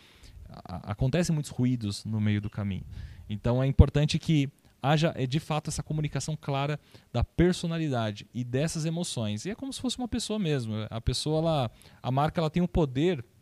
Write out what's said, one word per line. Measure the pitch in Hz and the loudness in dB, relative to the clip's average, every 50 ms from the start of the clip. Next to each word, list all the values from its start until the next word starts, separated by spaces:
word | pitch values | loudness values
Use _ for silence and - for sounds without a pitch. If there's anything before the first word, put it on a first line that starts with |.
| - - - - - - - - - - | -20 -20 -20 -20 -20 -20 -20 -20 -18 -18
A-, | - - - - 85 85 - - | -18 -16 -14 -12 -12 -10 -6 -6
acontecem | 104 - 131 131 120 170 180 170 | -2 0 0 2 2 2 2 2
muitos | 165 151 143 - | 2 0 -2 -4
ruídos | - - 123 123 127 120 110 101 98 - - | -2 0 2 2 2 0 -2 -4 -6 -6 -6
no | 104 110 110 | -4 -2 0
meio | 107 107 104 104 | 2 2 2 0
do | 101 104 | -2 -4
caminho. | - - 101 101 92 85 - - - - - - - - - - | -6 -6 -4 -4 -4 -6 -8 -10 -12 -12 -12 -14 -14 -14 -10 -8
Então, | 107 101 - 120 120 127 | -6 -2 0 0 0 2
é | 131 135 | 2 6
importante | 131 - 147 139 - 143 151 151 - 160 | 10 10 10 10 8 2 2 2 0 0
que | - - 160 147 139 139 - _ - - _ _ | 2 2 4 4 2 2 -2 _ -20 -20 _ _
haja, | - 135 156 151 160 160 - | 0 2 4 4 4 2 0
é, | - 131 131 | 0 -2 -2
de | 123 160 | -2 -2
fato, | - - 156 151 - 160 | -2 -2 -4 -4 -4 -4
essa | - - - | -6 -6 -6
comunicação | - 156 156 151 143 - 139 - - 156 - | -4 -4 -4 -4 -4 -4 -6 -6 -6 -6 -6
clara | - - 139 135 139 147 151 143 _ _ - - - _ - | -4 -4 -2 -2 0 -2 -4 -6 _ _ -20 -20 -12 _ -2
da | 120 113 | -2 -2
personalidade | - _ - 170 180 175 - - 170 165 165 160 151 131 120 113 107 104 104 - - - | 0 _ 4 4 4 4 2 -2 -4 -4 -2 -2 0 0 0 -2 -2 -4 -6 -10 -10 -6
e | 113 123 | -6 -4
dessas | 123 120 131 151 160 - 165 151 | -2 -2 -2 -2 -2 -2 -2 -4
emoções. | 165 165 170 180 - - 127 113 104 104 104 - | -2 -2 -4 -4 -4 -4 -4 -2 -2 -4 -4 -6
E | 170 | -8
é | 220 | -8
como | - 269 277 | -8 -8 -10
se | 254 - | -8 -6
fosse | - 247 - - | -6 -6 -4 -4
uma | 247 220 | -6 -4
pessoa | - 233 - - 214 214 | -4 -4 -4 -4 -4 -2
mesmo. | 196 160 151 135 117 110 107 107 107 110 | 0 0 0 0 -2 -2 -4 -4 -6 -6
A | - 113 | -8 -6
pessoa, | - - 127 - - 151 156 156 | -2 -2 -2 0 0 0 0 2
ela, | 160 165 160 147 127 110 - - - - - - | 2 2 2 2 0 -2 -4 -10 -20 -20 -18 -8
a | - 123 | -4 -2
marca, | 127 135 147 156 - 175 | 0 2 2 2 2 0
ela | 160 156 | 0 0
tem | - 175 180 | 2 2 0
o | 170 | 2
poder, | - 185 160 139 123 135 156 185 180 131 113 _ _ - | 2 2 2 2 2 2 2 2 0 -2 -4 _ _ -20